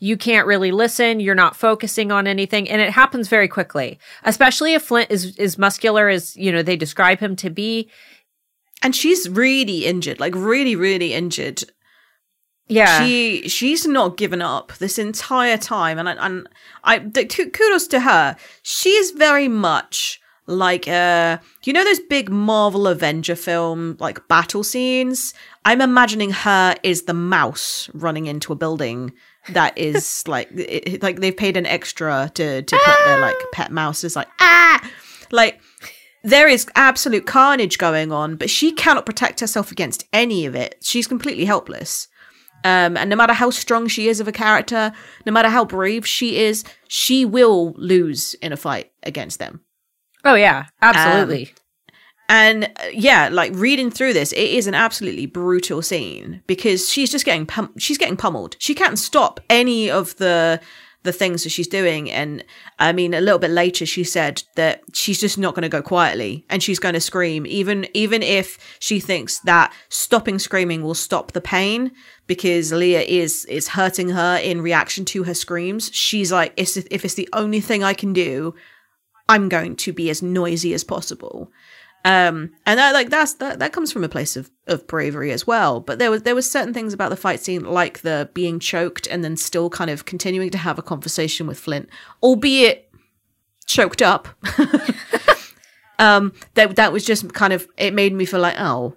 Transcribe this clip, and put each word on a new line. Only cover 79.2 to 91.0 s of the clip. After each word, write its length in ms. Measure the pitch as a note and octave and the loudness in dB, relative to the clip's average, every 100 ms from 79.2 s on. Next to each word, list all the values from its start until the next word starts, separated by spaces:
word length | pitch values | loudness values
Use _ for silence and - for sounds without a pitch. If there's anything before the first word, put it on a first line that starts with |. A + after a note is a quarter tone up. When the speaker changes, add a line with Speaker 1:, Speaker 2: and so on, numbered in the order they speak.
| - | 4
Speaker 2:
I'm 220 | G#3+ G3 | 4 4
going 260 | E3+ E3+ - | -2 -4 -8
to 140 | - | -8
be 180 | E3 E3 | -4 -4
as 120 | D#3 | -4
noisy 500 | F3+ F3+ F3 E3 E3+ | -2 -2 -2 -2 -4
as 120 | E3+ - | -4 -6
possible." 680 | F3+ - - - - - _ _ - - _ | -8 -8 -12 -14 -14 -16 _ _ -20 -20 _
Um, 460 | F#3 F#3+ F3+ D#3+ D#3+ _ - | 2 4 2 0 -10 _ 0
and 140 | A3+ | 4
that, 140 | C#4 C#4 | 4 2
like, 160 | B3 | 0
that's, 240 | D4+ D4 - | 0 -2 -4
that, 240 | C4+ - | -10 -6
that 140 | D4+ | -6
comes 180 | F4+ D#4 | -4 -6
from 120 | A#3 | -6
a 60 | D#3+ | -6
place 260 | - D3 C3 | -6 -6 -8
of, 140 | C3+ _ - | -12 _ -6
of 220 | E3 - | -6 -4
bravery 440 | D#3+ D3 D3 C#3+ | -4 -4 -4 -6
as 140 | B2+ - | -4 0
well. 340 | A#3 E3+ A#2+ | 2 2 0
But 180 | - A#2+ | -6 -2
there 100 | A#3 | 0
was, 140 | A3 | 0
there 100 | A3+ | 0
was 160 | B3 B3+ | -2 -2
certain 240 | C#4+ A#3 | -4 -4
things 200 | A#3+ A3 | -6 -8
about 180 | G3 F3+ | -6 -4
the 40 | F#3+ | -4
fight 240 | F#3+ C3 | -4 -4
scene, 220 | - F3+ | -6 -6
like 360 | - F3 E3+ - | -2 0 -2 -4
the 260 | E3 D3+ D3 | -4 -4 -4
being 260 | F3 F3 E3 | -4 -4 -4
choked 460 | - F3 F3 F3 - | -4 -4 -4 -6 -8
and 180 | F3 | -6
then 140 | E3 D#3+ | -6 -6
still 320 | - F3 E3+ | -4 -2 -4
kind 220 | E3+ E3 | -4 -6
of 140 | D3 - | -6 -8
continuing 440 | F3+ G3 F#3 F#3 | -8 -4 -4 -4
to 80 | F#3 | -4
have 220 | E3 D3+ | -6 -6
a 20 | |
conversation 640 | - D3+ | -8 -10